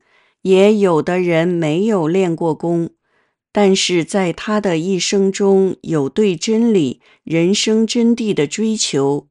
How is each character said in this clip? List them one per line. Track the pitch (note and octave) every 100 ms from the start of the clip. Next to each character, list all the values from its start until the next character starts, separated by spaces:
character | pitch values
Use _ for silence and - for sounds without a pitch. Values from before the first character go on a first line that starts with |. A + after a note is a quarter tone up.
| _ _ _ _
也 | F#3 F#3+ G3+ G#3+
有 | G3 D#3+
的 | D3 F3+
人 | F3 E3 E3+
没 | F3 D#3 D#3 G#3+
有 | G3+ D#3
练 | F#3 F#3
过 | E3 E3+ D3+
功， | E3+ E3+ E3 _ _ _ _ _ _
但 | - G3 F#3+
是 | - F3+ D#3
在 | G3+ F#3
他 | - - G#3+
的 | G#3 E3
一 | F3 F#3
生 | - G3+ G3
中 | F#3+ G3+ F#3+ F#3+ -
有 | - D#3 C3+
对 | E3+ G#3+ E3
真 | - A3 A#3
理、 | G#3 C3+ - _ _
人 | - D#3+ E3+
生 | G#3 - A3 A3
真 | A#3+ A#3 A#3
谛 | A3
的 | D3+ D3
追 | - A3 G#3+
求， | - D3 C#3 C#3+ -